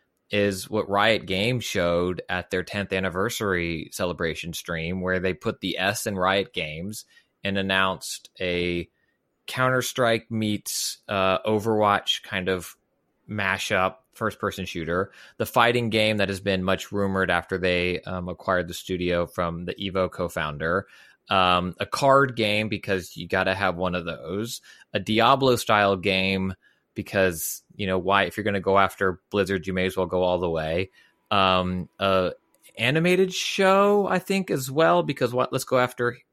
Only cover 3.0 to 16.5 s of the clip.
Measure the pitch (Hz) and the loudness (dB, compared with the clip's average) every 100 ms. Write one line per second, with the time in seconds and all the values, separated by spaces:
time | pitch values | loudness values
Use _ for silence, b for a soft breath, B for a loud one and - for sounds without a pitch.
3 | 95 87 107 - 104 90 85 82 - - | -2 -2 -4 -2 -2 0 -2 -4 -8 -4
4 | 92 85 85 76 85 82 - 85 82 92 | -4 -2 -4 -4 -8 -10 -8 -6 -4 -4
5 | 90 92 92 90 113 101 92 - 92 110 | -2 -2 -2 -2 -6 -6 -6 -2 -2 -2
6 | - 98 92 98 95 - 80 78 95 107 | -4 0 2 2 0 -6 -8 -8 -10 -12
7 | - b b b 101 98 95 95 95 92 | -16 b b b -4 -2 2 2 2 0
8 | - - - - 92 87 87 87 85 _ | -8 -12 -14 -6 -2 0 0 -2 -6 _
9 | _ _ _ _ - - 127 127 123 - | _ _ _ _ -12 -2 0 0 -2 0
10 | 120 113 - 113 107 104 - - - - | 2 2 -2 -4 -2 -2 -4 -6 -6 -8
11 | - 101 95 92 107 107 110 107 104 101 | -4 0 2 2 2 0 2 2 4 4
12 | - - - 104 92 92 - - _ _ | 2 -4 -4 -4 0 -2 -2 -18 _ _
13 | _ _ - 104 98 95 - 101 92 - | _ _ -10 -4 0 0 0 2 0 -2
14 | _ - 110 - 104 - 90 87 78 87 | _ -6 -6 -2 -4 -4 -8 -6 -2 -2
15 | 98 B B B 110 - 117 120 117 110 | -2 B B B -2 2 4 2 0 2
16 | 107 104 98 95 101 | 2 2 0 -2 -2